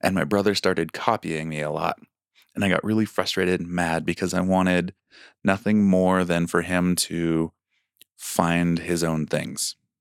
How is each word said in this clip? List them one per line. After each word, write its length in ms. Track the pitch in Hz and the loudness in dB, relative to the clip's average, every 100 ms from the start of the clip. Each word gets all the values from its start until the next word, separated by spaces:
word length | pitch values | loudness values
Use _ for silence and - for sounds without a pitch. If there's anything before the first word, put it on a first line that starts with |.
And 120 | 95 | -2
my 100 | 95 | 0
brother 300 | 78 101 101 | 0 2 2
started 380 | 101 95 87 82 | 0 0 0 -2
copying 560 | - - 110 82 80 80 | -4 -2 -2 -2 -6 -6
me 120 | 76 | -6
a 100 | 76 | -6
lot. 280 | 78 82 - - _ _ _ _ | -4 -4 -6 -10 _ _ _ _
And 100 | - | -4
I 40 | 101 | 0
got 160 | 87 | 0
really 200 | 104 110 107 | 0 0 0
frustrated 540 | - 92 - 92 90 | -2 -2 0 0 0
and 100 | 87 | -2
mad 340 | 90 85 82 | -2 0 -2
because 300 | 78 87 90 | -2 -4 -2
I 60 | 90 | -2
wanted 540 | 92 92 92 90 87 - _ - - _ | 2 2 4 2 0 -6 _ -20 -20 _
nothing 400 | 101 98 104 107 | -2 0 2 4
more 400 | 98 92 92 92 | 4 4 4 2
than 220 | 87 85 85 | 2 0 0
for 160 | 87 | 0
him 340 | 85 90 90 87 | 0 0 0 0
to 560 | - 85 85 80 82 _ _ _ _ _ _ - | -2 -2 0 0 -2 _ _ _ _ _ _ -16
find 640 | - - 85 85 87 85 | -8 0 2 2 2 0
his 220 | 82 87 | -2 -2
own 240 | 82 80 76 | -2 -2 -4
things. 500 | 76 73 - - - _ _ | -4 -6 -8 -10 -10 _ _